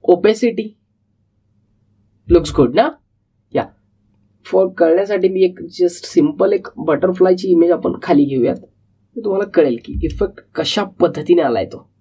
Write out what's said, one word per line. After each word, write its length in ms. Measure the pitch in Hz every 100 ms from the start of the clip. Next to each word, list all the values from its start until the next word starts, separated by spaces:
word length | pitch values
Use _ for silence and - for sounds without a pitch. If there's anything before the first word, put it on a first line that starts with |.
Opacity 720 | - 180 208 220 240 208 214 _ _ _ _ _ _ _ _ _ _ _ _ _ _ _ -
looks 220 | 165 147
good 200 | - 123
ना? 140 | 143 294 - _ _ _ _ _
या, 100 | - - _ _ _ _ _ _ _ -
for 260 | 185 190
कळण्यासाठी 540 | 185 165 175 196 196 185
मी 140 | 190
एक 160 | 185 180 170 -
just 260 | 175 - -
simple 460 | 185 147 - -
एक 160 | 202 - -
बटरफ्लायची 720 | 160 143 185 185 185 180 190
image 220 | 175 170
आपण 220 | 165 - -
खाली 220 | - 147
घेऊयात, 320 | 139 131 117 -
तर 680 | - _ _ _ _ 247
तुम्हाला 260 | 208 190 196
कळेल 260 | - 147 117
की 80 | - -
effect 380 | 156 - 202 - _
कशा 300 | - 156 -
पद्धतीने 580 | 202 - 170 147 147 175
आलाय 240 | 139 110 -
तो. 260 | - _ _